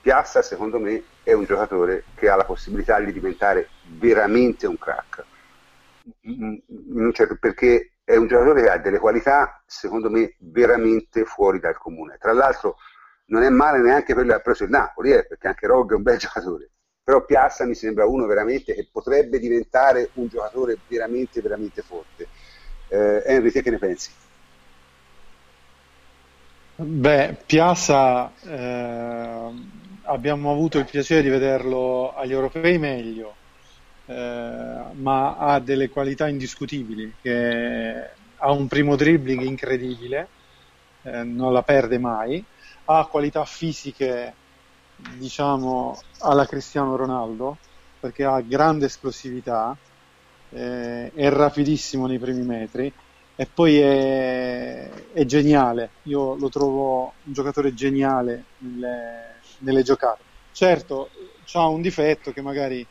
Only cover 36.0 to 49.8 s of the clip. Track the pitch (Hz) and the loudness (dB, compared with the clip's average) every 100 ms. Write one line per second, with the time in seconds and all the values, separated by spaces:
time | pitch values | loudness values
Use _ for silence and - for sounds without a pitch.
36 | 139 139 151 143 127 - 135 143 117 107 | -6 -2 -4 -4 -8 -10 -10 -8 -10 -10
37 | 110 113 127 120 120 117 120 117 113 120 | -12 -12 -4 -2 0 -2 -4 -6 -6 -8
38 | 127 - _ _ 139 143 135 139 143 143 | -14 -20 _ _ 0 0 0 0 0 2
39 | 151 165 131 131 127 135 - 127 127 120 | 4 2 2 -4 -4 -6 -4 -4 -4 -10
40 | 120 135 185 _ _ _ _ _ _ _ | -8 -8 -8 _ _ _ _ _ _ _
41 | - 120 120 120 127 127 123 143 120 123 | -14 -10 -8 -4 2 2 4 2 4 0
42 | 123 110 113 156 214 _ - - - 160 | -2 -4 -4 -6 -8 _ -20 -20 2 2
43 | 151 151 147 156 147 - 165 147 143 - | 2 -2 -2 -4 -6 -6 -8 -6 -12 -6
44 | 135 123 120 - _ _ _ _ _ _ | -4 -4 -8 -16 _ _ _ _ _ _
45 | - 123 131 - 143 139 127 131 123 127 | -20 -14 -14 -4 -2 0 -2 -4 -4 -10
46 | - - 180 143 139 143 - 151 135 131 | -18 -6 2 2 2 -4 -6 -4 -2 -2
47 | 131 127 113 110 131 151 _ - - _ | -2 -4 -6 -8 -10 -10 _ -20 -20 _
48 | 127 117 139 135 117 135 156 156 139 - | -14 -4 -2 -2 -2 2 2 2 -2 -4
49 | 135 120 131 127 123 117 113 143 | -10 -10 -12 -12 -6 -4 -4 -8